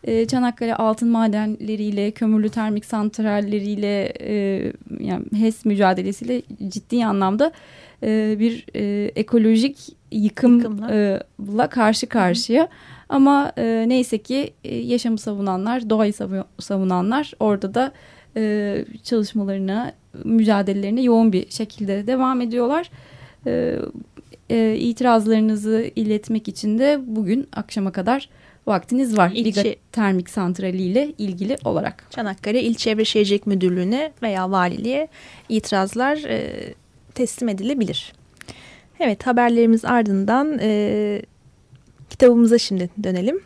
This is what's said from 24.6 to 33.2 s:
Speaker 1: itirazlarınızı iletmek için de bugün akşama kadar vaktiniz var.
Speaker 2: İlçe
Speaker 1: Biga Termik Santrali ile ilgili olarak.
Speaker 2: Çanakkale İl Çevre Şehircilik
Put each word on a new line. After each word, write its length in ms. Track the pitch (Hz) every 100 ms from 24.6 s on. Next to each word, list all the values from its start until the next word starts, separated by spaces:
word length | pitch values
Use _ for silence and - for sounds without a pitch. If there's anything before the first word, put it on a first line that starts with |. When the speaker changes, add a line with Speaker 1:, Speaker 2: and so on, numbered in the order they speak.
| 220 220
Speaker 1:
itirazlarınızı 1120 | 240 226 247 226 214 220 220 214 214 220 233 -
iletmek 520 | 214 214 214 226 214
için 320 | - 208 220
de 200 | 277 294 254
bugün 420 | 220 190 240 277
akşama 380 | - 208 220 190
kadar 380 | 190 185 269 - - - _ -
vaktiniz 500 | 196 - 247 262 214
var. 140 | 180 214
Speaker 2:
İlçe 280 | 226 196
Speaker 1:
Biga 120 | 208 - _
Termik 380 | - 208 185 175
Santrali 520 | - 180 180 190 185
ile 320 | 185 214 294 311
ilgili 400 | 208 180 196 269
olarak. 440 | - 160 - - _
Speaker 2:
Çanakkale 540 | - 214 190 208 233
İl 120 | 233 226
Çevre 300 | 226 214 220
Şehircilik 420 | 214